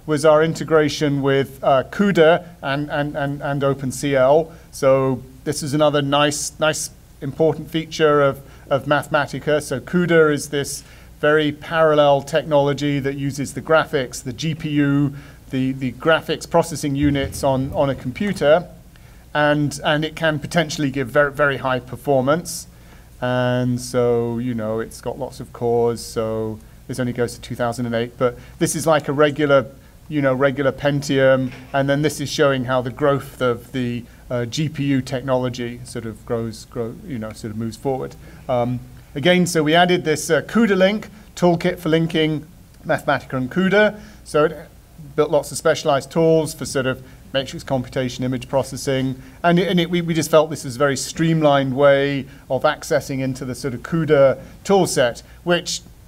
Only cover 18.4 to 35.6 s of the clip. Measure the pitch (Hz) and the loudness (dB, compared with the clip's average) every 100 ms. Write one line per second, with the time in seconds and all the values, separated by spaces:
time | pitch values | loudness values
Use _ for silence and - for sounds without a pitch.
18.4 | 147 170 170 - - - - - - 151 | 4 4 2 -14 -20 -20 -20 -20 -6 0
19.4 | 147 147 143 - 170 151 156 156 165 151 | 2 2 0 -2 -2 0 -2 -2 -2 -2
20.4 | - 170 151 147 139 135 117 143 143 135 | -2 -2 -2 -2 -2 -2 0 2 2 2
21.4 | 143 131 131 127 123 120 143 135 131 165 | 0 0 -2 -2 -4 -8 0 0 2 0
22.4 | - - - - - - - - 123 123 | -2 -12 -14 -20 -20 -20 -20 -8 -4 0
23.4 | 123 123 123 123 123 127 120 117 117 117 | 0 0 0 -2 -2 0 2 2 -2 -4
24.4 | 123 113 107 113 113 - 120 147 123 - | -4 -4 -4 -4 -6 -10 -12 -10 -10 -12
25.4 | 120 - 120 117 117 113 - 120 110 110 | -16 -4 0 2 0 -2 -6 -4 -4 -4
26.4 | 110 107 - - - 127 123 123 117 - | -6 -8 -16 -18 -10 -6 -4 -2 -4 -6
27.4 | - 120 120 117 120 113 120 - 127 123 | -12 -4 -4 -4 -4 -4 -4 -2 -2 -2
28.4 | - - 165 160 156 151 147 139 151 135 | -14 -4 -2 0 2 2 0 2 2 4
29.4 | 147 139 113 - - - - 151 139 127 | 4 4 2 -8 -20 -20 -6 0 0 2
30.4 | 139 131 135 127 143 143 143 135 135 131 | 2 2 0 0 -2 -2 0 4 4 4
31.4 | 127 - - 139 139 139 156 - 139 - | 0 -8 -6 -2 0 0 0 -2 -6 2
32.4 | 143 131 123 127 123 107 147 139 - - | 2 2 0 -2 -2 -2 0 0 -4 -2
33.4 | 127 117 - 131 123 120 117 - - 123 | -2 -2 -6 -6 -4 -6 -10 -20 -8 -6
34.4 | 120 151 151 143 143 135 127 127 139 127 | -4 -4 -4 -4 -2 -2 -2 -6 -2 -2
35.4 | 127 123 | -2 -6